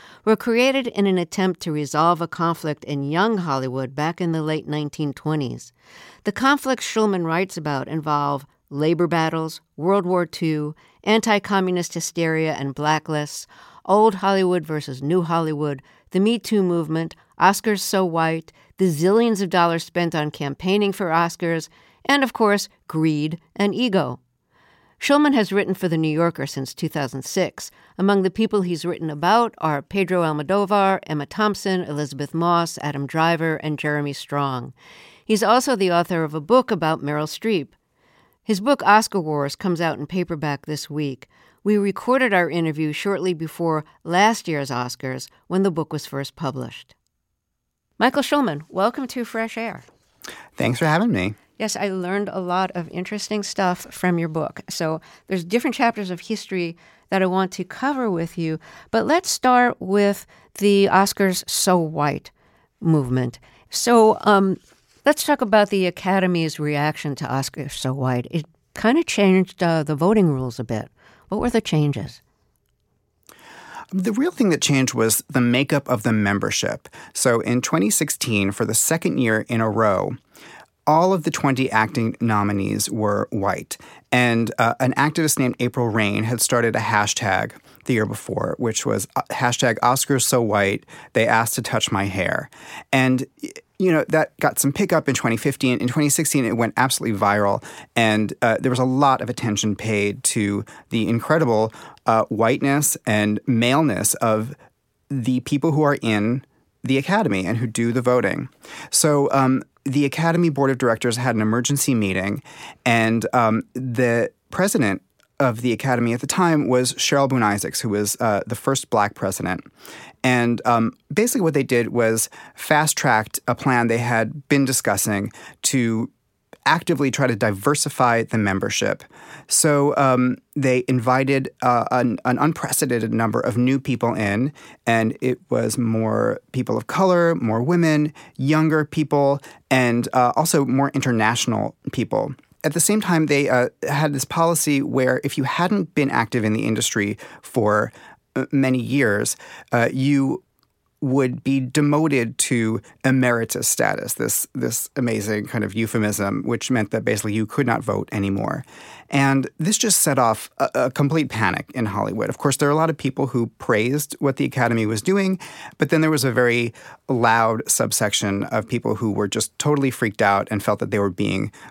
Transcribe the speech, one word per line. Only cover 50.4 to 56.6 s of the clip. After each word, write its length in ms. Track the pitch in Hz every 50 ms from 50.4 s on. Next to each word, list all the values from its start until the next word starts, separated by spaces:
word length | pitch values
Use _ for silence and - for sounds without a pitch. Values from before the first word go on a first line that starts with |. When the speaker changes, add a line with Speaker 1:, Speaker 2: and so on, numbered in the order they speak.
| - - _
Speaker 2:
Thanks 220 | - - 113 123 -
for 80 | 170
having 260 | 156 151 170 220 240
me. 220 | 160 95 90 104 107 - _ _ _ -
Speaker 1:
Yes, 200 | 214 214 - -
I 100 | - 202
learned 420 | 190 190 180 180 190 202 208 -
a 100 | - 190
lot 280 | 180 180 175 185 190 185 -
of 140 | 180 165 160
interesting 520 | - 175 185 - 208 208 - - 214 208
stuff 460 | 202 - - - 196 180 180 - - -
from 300 | - - - 180 175 170
your 80 | 170 160
book. 320 | 156 165 143 - - - - -
So 300 | - - 170 156 160 160 - - - - _ -
there's 180 | 190 185 165
different 280 | 175 202 240 247 285 226
chapters 380 | - 254 233 226 214 202 185
of 80 | 180 170
history 560 | - - 220 208 - - 196 185